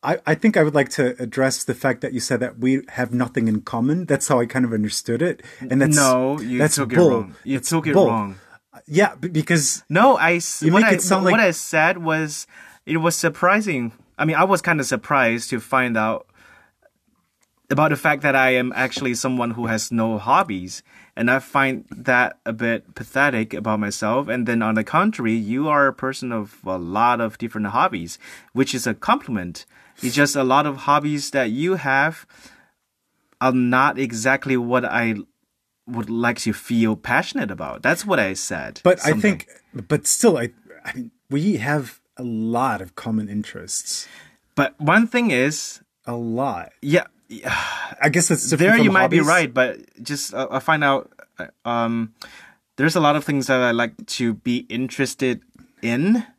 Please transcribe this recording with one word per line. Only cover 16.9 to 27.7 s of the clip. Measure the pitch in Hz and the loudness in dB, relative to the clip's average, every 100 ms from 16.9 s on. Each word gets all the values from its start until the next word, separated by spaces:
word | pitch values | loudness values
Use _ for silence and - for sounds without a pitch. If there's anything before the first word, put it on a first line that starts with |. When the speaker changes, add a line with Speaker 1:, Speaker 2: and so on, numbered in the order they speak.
| _ _ _ _ _ _ _ _ | _ _ _ _ _ _ _ _
Speaker 2:
about | 139 156 | 2 2
the | 143 | 2
fact | 160 147 | 0 0
that | 147 135 | 2 4
I | 131 | 4
am | 127 123 120 | 2 0 -2
actually | 127 - 135 117 | -4 -2 -4 -2
someone | 135 127 120 | -2 -2 -2
who | 113 117 | -4 -2
has | 113 - | -2 -2
no | 117 113 107 | -2 0 -2
hobbies. | 104 151 180 95 90 - _ - _ - | 2 2 2 -4 -8 -14 _ -20 _ -4
And | 117 | 0
I | 131 | 0
find | - 143 135 123 - | 0 0 0 -2 -10
that | - 127 123 123 - - | -12 0 2 2 -2 -10
a | |
bit | 110 117 113 _ - | -4 -2 -4 _ -16
pathetic | 113 135 143 123 110 | -8 0 0 0 -4
about | 123 110 107 | -4 -4 -2
myself. | 104 - 107 123 143 | -2 -4 -2 -2 -2
And | 123 117 | -4 -2
then | 117 | 0
on | 107 110 | 0 -2
the | |
contrary, | 107 156 202 214 117 | 0 0 0 0 -2
you | 113 104 123 156 | -2 -2 -4 0
are | 147 139 | 2 2
a | |
person | - 131 135 127 | 0 -6 -6 -8
of | 117 104 - 95 | -8 -8 -12 -8
a | 92 | -6
lot | 85 98 120 120 | -4 0 2 2
of | 113 - | -2 -6
different | 117 110 | -10 -6
hobbies, | 104 | -4